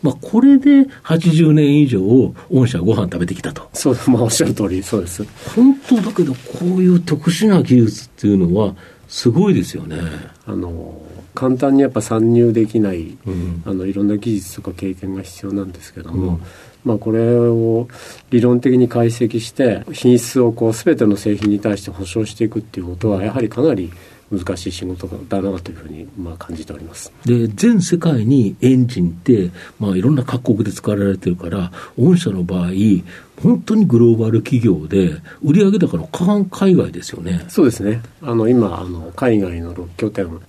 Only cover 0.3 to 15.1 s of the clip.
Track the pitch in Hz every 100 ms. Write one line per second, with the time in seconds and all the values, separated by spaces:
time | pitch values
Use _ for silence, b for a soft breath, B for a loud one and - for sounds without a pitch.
0.3 | 220 269 277 277 277 269 B - 165 175
1.3 | 160 156 151 147 143 143 107 95 127 95
2.3 | B B 131 127 87 90 104 92 87 87
3.3 | 95 82 - - - 143 127 - 120 123
4.3 | - 160 - 101 92 98 107 87 90 104
5.3 | - - 214 262 269 - 233 185 - 165
6.3 | 127 - - 175 185 185 175 - 151 -
7.3 | 170 214 185 123 127 113 - - _ 104
8.3 | 98 87 92 101 95 B B - - 120
9.3 | 117 202 185 87 - 78 78 82 71 -
10.3 | _ - 95 90 85 82 - - - -
11.3 | - 131 127 139 135 135 127 - 110 113
12.3 | 117 120 113 110 117 104 90 80 - 101
13.3 | 92 87 85 82 95 92 98 101 104 117
14.3 | 104 90 - 98 87 95 92 95